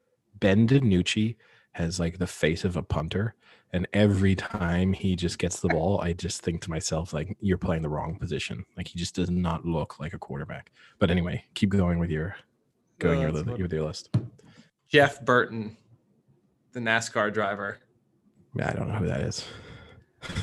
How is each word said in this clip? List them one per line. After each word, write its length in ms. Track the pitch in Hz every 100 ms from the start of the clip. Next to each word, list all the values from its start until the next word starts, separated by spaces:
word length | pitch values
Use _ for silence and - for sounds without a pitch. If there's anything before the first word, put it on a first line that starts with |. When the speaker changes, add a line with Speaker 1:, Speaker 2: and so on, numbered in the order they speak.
| _ _ _ -
Speaker 1:
Ben 280 | 101 101 113
DiNucci 680 | 139 123 90 87 107 110 117 _ _ _
has, 260 | - 85 90
like, 180 | 85 87
the 80 | 90
face 380 | - 78 85
of 120 | 95 87
a 60 |
punter. 520 | - 73 80 95 110 - _ _ _
And 140 | 90 90
every 420 | 101 104 95 98
time 580 | 95 - 107 85 87 95
he 220 | 95 95
just 240 | 87 85 -
gets 220 | 85 -
the 80 | 90
ball, 320 | 82 90 101
I 120 | 87
just 300 | 85 90 -
think 180 | - 85
to 80 | -
myself, 420 | 80 - 90 90
like, 240 | 76 82 -
"You're 160 | 101 87
playing 260 | - 82
the 60 | 78
wrong 280 | 73 80 82
position." 460 | 87 76 - - - -
Like, 120 | -
he 100 | 85
just 160 | 85
does 160 | - 87
not 340 | 90 85 82
look 360 | 85 80 73 -
like 120 | 76
a 60 | -
quarterback. 540 | - 71 73 69 - _ - _
But 100 | 92
anyway, 360 | 90 82 - -
keep 140 | - 101
going 300 | 98 87 85
with 100 | 85
your, 240 | 78 85 - _ _ _ _ _ _
going 180 | 85 82
Speaker 2:
No, 40 |
Speaker 1:
your 80 | 78
Speaker 2:
that's 160 | 78 92
Speaker 1:
li-, 60 |
Speaker 2:
funny. 100 | 117
Speaker 1:
with 100 | 87
your 120 | 80
list. 260 | 78 - - - - - - - _ _ _
Speaker 2:
Jeff 360 | 147 139 -
Burton, 520 | 123 123 - 113 104 - _ _ _ _ _ _ _ _ _
the 80 | 123
nascar 520 | 113 113 113 117 107
driver. 460 | 104 101 101 101 95 _ _ _ _ _ _ _ -
Speaker 1:
I 120 | -
don't 160 | - -
know 60 |
who 120 | 107 -
that 140 | -
is. 240 | 80 - - - - - - - _ _ - -